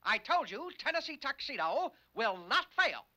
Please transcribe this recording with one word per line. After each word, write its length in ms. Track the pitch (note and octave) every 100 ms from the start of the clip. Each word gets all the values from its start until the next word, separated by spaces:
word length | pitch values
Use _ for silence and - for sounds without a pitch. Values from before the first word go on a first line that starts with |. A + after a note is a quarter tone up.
I 140 | - G#3+
told 320 | - F4 B3
you, 220 | G3 F4 F4+
Tennessee 400 | - E4 D#4 D4+
Tuxedo 720 | C#4 C4+ - C#4 - G#3 F4+ - _
will 240 | - A3+ F#3 F3+
not 180 | D4+ E4+
fail. 320 | - F4+ C3 -